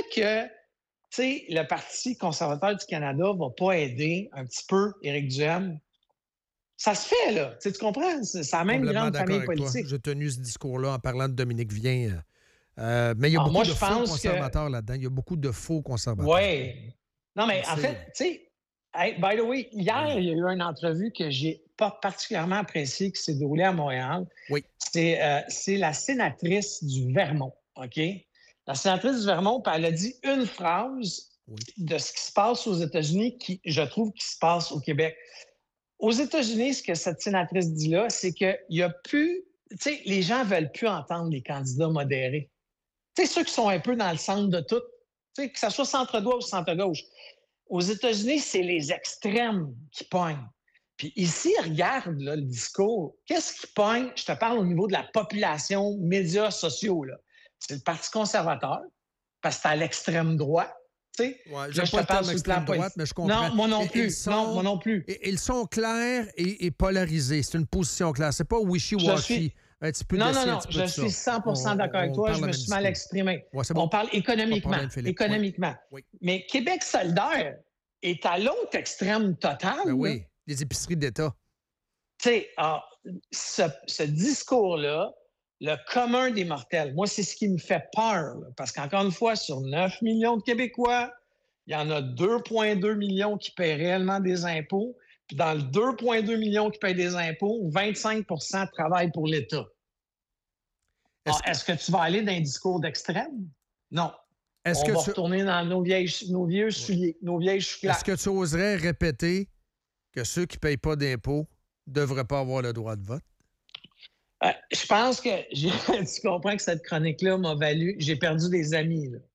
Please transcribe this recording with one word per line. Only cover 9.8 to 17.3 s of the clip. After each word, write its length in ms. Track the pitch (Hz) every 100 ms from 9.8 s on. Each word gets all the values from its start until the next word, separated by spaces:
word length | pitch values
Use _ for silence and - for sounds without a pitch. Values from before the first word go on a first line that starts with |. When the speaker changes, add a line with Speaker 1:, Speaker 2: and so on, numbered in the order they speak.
| 139
Speaker 2:
J'ai 100 | 139
tenu 300 | 147 143 147
ce 100 | 123
discours-là 520 | 123 - 139 127 135
en 40 | 131
parlant 300 | 127 123 135
de 60 |
Dominique 380 | 123 123 117 113
Vien, 380 | 104 123 127 117
euh, 680 | 87 - _ _ _ _ -
euh, 340 | 113 120 120 110
mais 140 | 143
il 40 |
y 20 | 160
a 40 |
Speaker 1:
Ah, 40 |
Speaker 2:
beaucoup 80 | 151
Speaker 1:
moi, 100 | 175
Speaker 2:
de 40 | 214
Speaker 1:
je 60 |
Speaker 2:
faux 120 | 151 196
Speaker 1:
pense 220 | 226 240
que 20 | 156 202
Speaker 2:
conservateurs 400 | 180 131 151 151
là-dedans. 260 | 123 110
Il 80 | 135
y 20 | 127
a 40 |
beaucoup 260 | 131 - 175
de 140 | 139
faux 280 | 107 - 165
conservateurs. 520 | 139 120 127 104 147
Speaker 1:
Ouais. 580 | 175 196 147 127 - 113 - _ _ _